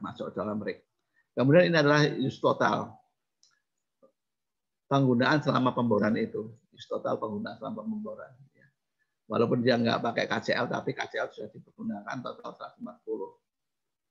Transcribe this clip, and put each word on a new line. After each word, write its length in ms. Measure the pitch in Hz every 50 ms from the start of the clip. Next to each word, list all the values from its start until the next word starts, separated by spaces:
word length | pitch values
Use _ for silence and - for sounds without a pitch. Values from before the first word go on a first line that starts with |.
masuk 320 | 104 90 - - 98 82 -
dalam 240 | 101 92 107 104 107
rig. 240 | 98 95 - - _ _ _ _ _ _ _ _ _ _ _ 123
Kemudian 320 | 123 135 147 180 180 170
ini 60 | 170 156
adalah 240 | 143 143 147 147 147
use 360 | - - - 127 135 - -
total 560 | - 131 113 - 127 113 107 113 104 113 - - _ _ _ _ _ _ _ _ _ _ _ _ _ _ _ _ _ _ _ _ _ _ _ _ _ _ _ _ _ _ _ _ _ _ _ _ _ -
penggunaan 520 | 139 139 139 127 123 120 131 127 151 147
selama 320 | 143 139 131 127 127 127 123
pemboran 400 | 131 120 117 107 101 104 107 113
itu, 400 | 113 113 - - 104 110 113 - - _ _
use 160 | _ - -
total 320 | - - 110 - 131 123 -
penggunaan 400 | - 110 104 104 113 - - -
selama 240 | - 107 110 107
pemboran, 480 | 107 110 107 104 - - - - - - 127 131 139 _ _
ya. 160 | _ _ _ _ _ _ _ _ _ _ _ _ _ _
Walaupun 320 | - 107 110 117 - - 123
dia 160 | 117 127 123
nggak 240 | 120 117 117 117 -
pakai 260 | - 117 117 117 98 -
K 40 | 107 110
C 100 | - - -
L, 160 | 117 120 147
tapi 240 | - 113 - - 135
K 80 | - 113 -
C 80 | - 113
L 80 | 123 - -
sudah 160 | - 113 107
dipergunakan 720 | - - - _ _ - 110 113 107 101 - 117 131 127
total 320 | 117 120 117 - - 120 120
seratus 240 | - - - - -
empat 200 | 120 107 - _
puluh. 400 | _ 110 110 104 98 - - _ _ _ _ _ _ _ _ _ _ _ _ _ _ _